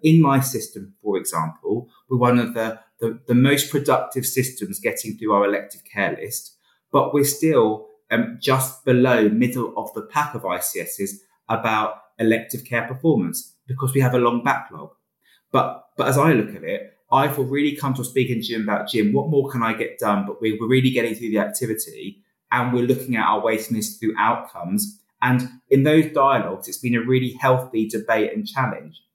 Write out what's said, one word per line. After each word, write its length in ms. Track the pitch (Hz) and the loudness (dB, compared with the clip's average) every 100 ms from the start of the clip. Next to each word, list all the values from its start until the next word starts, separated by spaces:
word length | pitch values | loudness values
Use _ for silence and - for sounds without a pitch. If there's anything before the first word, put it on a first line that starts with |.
in 180 | 160 165 | 6 6
my 200 | 143 135 | 6 4
system, 540 | 127 120 - 101 98 _ | 0 -4 -8 -12 -18 _
for 160 | 104 95 | -4 -2
example, 720 | - 82 80 80 85 117 127 _ - | -2 -4 -4 -6 -6 -4 -6 _ -4
we're 80 | 127 | 0
one 220 | 123 123 | 4 4
of 140 | 110 117 | 2 -2
the, 240 | 113 110 _ - | -4 -6 _ -6
the, 200 | 113 - - | -6 -4 0
the 80 | 123 | 4
most 360 | 135 139 - | 4 4 0
productive 540 | 143 135 127 - 131 131 | -2 0 0 -2 -6 -4
systems 540 | 131 127 - 98 101 | -2 -2 -4 -10 -6
getting 380 | 113 - 110 104 | -6 -6 -8 -6
through 160 | 107 | 0
our 120 | 101 101 | 2 2
elective 360 | 101 - - - | 0 -6 -16 -12
care 300 | 101 92 - | -4 -4 -4
list, 380 | 107 - - _ _ _ _ | -8 -12 -14 _ _ _ _
but 220 | 139 - | 0 2
we're 100 | 143 | 2
still, 640 | 139 - 160 139 110 107 - _ - | 2 2 2 4 2 0 -8 _ -4
um, 260 | 113 117 - | -2 -2 -4
just 460 | - 131 131 - 135 | 0 0 0 -4 2
below 440 | 123 127 117 107 | 4 4 4 4
middle 440 | 110 123 127 113 110 | 4 2 0 -4 -6
of 160 | 110 | -10
the 100 | 110 | -10
pack 320 | - 151 131 113 | -6 -4 -4 -4
of 100 | 95 | -6
I 140 | 90 | -4
C 220 | - 90 | -4 -6
Ss 380 | 85 - 98 - _ _ - | -8 -6 -8 -8 _ _ -6
about 480 | 113 113 107 107 - _ - | -2 0 0 -2 -6 _ -2
elective 460 | 113 113 - 117 - | 2 2 -2 -12 -6
care 220 | 120 113 | -4 -4
performance 680 | 131 165 123 85 - - _ - | -2 2 2 0 -6 -12 _ -10
because 260 | 127 131 | -4 -2
we 80 | 135 | 2
have 120 | 123 | 2
a 60 | 123 | 4
long 240 | 120 120 | 2 2
backlog. 480 | 135 131 - 78 - _ _ _ _ _ _ | 0 -2 -6 -16 -18 _ _ _ _ _ _
But, 320 | 127 - - - - | 0 0 -4 -10 -4
but 100 | - | 0
as 100 | 139 | 4
I 160 | 156 | 4
look 220 | 127 104 95 | 4 0 -6
at 80 | |
it, 300 | 80 98 - _ _ | -6 -6 -8 _ _
I 160 | 135 143 | 2 2
feel 180 | 139 127 | 0 -2
really 300 | 143 147 143 | 0 0 -2
comfortable 340 | 139 131 123 | -4 -4 -2
speaking 320 | 135 123 113 | 0 0 0
to 0 | |
Jim 220 | 110 113 | -4 -4
about, 260 | 107 104 - | -2 -2 -2
"Jim, 240 | 117 104 | 2 2
what 160 | 135 156 | 2 2
more 200 | 143 135 | 0 0
can 140 | 127 | 0
I 100 | 113 | -2
get 260 | 107 - - | -2 -6 -4
done?" 260 | 110 101 101 | -2 0 -2
But 160 | - | -4
we, 160 | 110 107 | -2 -2
we're 80 | 113 | 2
really 240 | 131 131 | 2 4
getting 240 | 123 117 107 | 2 -2 -4
through 140 | 117 | -2
the 100 | 104 | -2
activity 840 | 101 - 113 107 - - 95 - _ _ - | -2 -4 -4 -6 -8 -12 -14 -16 _ _ -4
and 220 | 123 123 | -2 0
we're 120 | 123 123 | 0 2
looking 300 | 123 - 117 | 0 -2 -2
at 100 | 98 | 0
our 180 | 104 | 0
waiting 320 | 113 110 - 110 | 0 -2 -2 -4
list 240 | 107 - | -4 -4
through 160 | 110 - | -4 0
outcomes. 840 | 110 117 - 90 87 101 - - _ _ | 0 0 -6 -12 -4 -4 -4 -10 _ _
And 280 | 123 127 127 - - | 2 2 0 -10 2
in 140 | 135 | 4
those 280 | 143 156 151 | 6 4 4
dialogues, 560 | 143 135 127 92 95 - | 2 2 2 0 -8 -10
it's 100 | - | -6
been 180 | 123 120 | -2 0
a 60 | |
really 340 | 117 131 127 - | 2 2 0 0
healthy 460 | 135 127 - 110 107 | 2 2 0 -2 -2
debate 440 | 107 110 110 107 | -2 0 0 0
and 140 | 107 104 | -4 -6
challenge. 540 | 135 117 - 80 - _ | -4 -4 -6 -12 -20 _